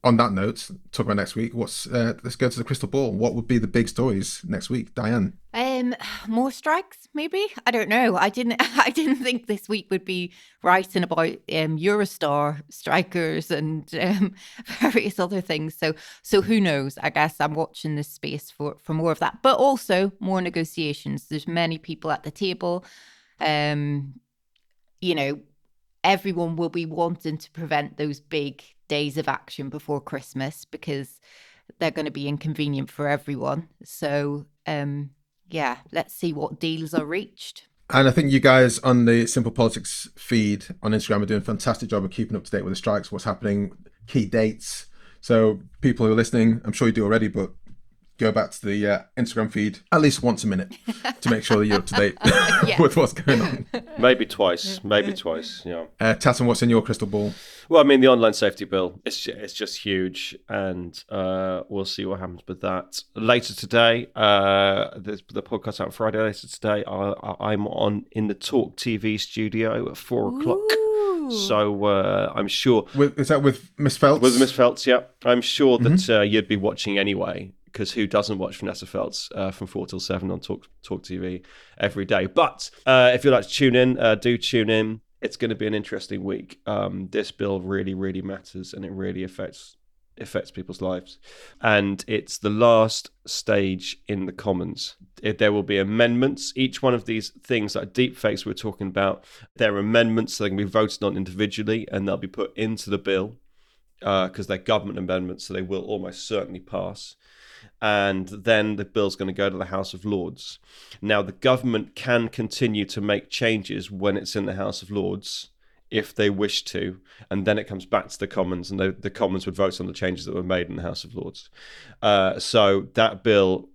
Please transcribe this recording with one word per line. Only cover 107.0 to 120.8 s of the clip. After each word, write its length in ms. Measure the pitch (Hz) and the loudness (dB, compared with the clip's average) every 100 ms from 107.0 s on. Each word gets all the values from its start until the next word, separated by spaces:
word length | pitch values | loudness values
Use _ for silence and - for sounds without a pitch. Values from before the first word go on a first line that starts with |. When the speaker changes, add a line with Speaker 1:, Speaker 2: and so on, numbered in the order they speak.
| - - _ _ - - 107 _ | -18 -20 _ _ -20 -20 -20 _
Speaker 3:
And 460 | 110 104 101 95 92 | 0 2 2 0 -6
then 480 | 104 104 110 107 104 | -6 2 4 2 -2
the 100 | 98 | -4
bill's 300 | 110 98 - | 0 0 -2
gonna 180 | 98 | -6
go 160 | 95 98 | -2 -2
to 80 | 95 | -2
the 80 | 92 | -6
House 280 | 95 95 | -6 -6
of 120 | 92 104 | -8 -4
Lords. 540 | 101 82 - - - _ - - - | -4 -4 -10 -18 -18 _ -20 -20 -10
Now, 200 | 104 104 | 0 0
the 100 | 98 | 0
government 640 | - 131 127 123 113 - - | 0 2 2 2 -2 -4 -10
can 320 | - 120 113 | 0 0 0
continue 560 | - 110 - 120 104 98 | -4 -6 -2 -2 0 -4
to 160 | - | -4
make 280 | 104 101 - | -2 -2 -4
changes 640 | - 117 110 95 101 98 | -2 0 0 -4 -10 -10
when 260 | 98 101 98 | -2 0 0
it's 180 | 95 107 | -4 -4
in 100 | 101 | -4
the 100 | 95 | -4
House 260 | 98 101 | -6 -8
of 80 | 90 | -6
Lords, 580 | 101 95 95 - - - _ _ _ _ | -4 -4 -6 -8 -12 -14 _ _ _ _
if 240 | 110 - | -4 -4
they 160 | - 104 | 0 0
wish 340 | 98 101 - - | 2 -2 -2 -6
to, 340 | 95 95 92 _ - - | -6 -6 -8 _ -20 -6
and 160 | 101 95 | -2 0
then 120 | 107 | 0
it 80 | 104 | -2
comes 180 | 98 90 | -12 -2
back 240 | 107 - | -2 -2
to 100 | - | -8
the 80 | 101 | -6
Commons, 420 | - 90 90 87 | -2 -2 -4 -6
and 80 | 98 | -2
the, 160 | 95 92 | -2 -2
the 120 | 101 | -10
Commons 360 | - 98 92 98 | -2 -2 -2 -4
would 100 | 87 | -2
vote 240 | 98 90 | -2 -2
on 80 | 92 | -10
the 60 | |
changes 320 | 82 92 90 - | -6 -4 -4 -8
that 100 | - | -8
were 80 | |
made 260 | 90 90 87 | -2 -2 -2
in 60 | |
the 60 | 90 | -6